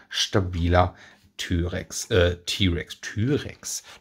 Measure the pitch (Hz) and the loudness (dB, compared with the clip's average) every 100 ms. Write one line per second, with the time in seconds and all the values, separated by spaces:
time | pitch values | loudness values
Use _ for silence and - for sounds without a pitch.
0 | - - - 107 90 87 85 87 90 - | -10 -4 0 0 0 0 4 4 4 -2
1 | - - _ - - 87 87 - - - | -20 -20 _ -12 -4 -2 -2 -6 -8 -10
2 | - 92 85 85 - - 95 82 - - | 0 4 4 0 -6 0 0 0 -6 -14
3 | - 101 120 143 - - - - - - | -8 -2 0 0 -4 -12 -12 -12 -12 -16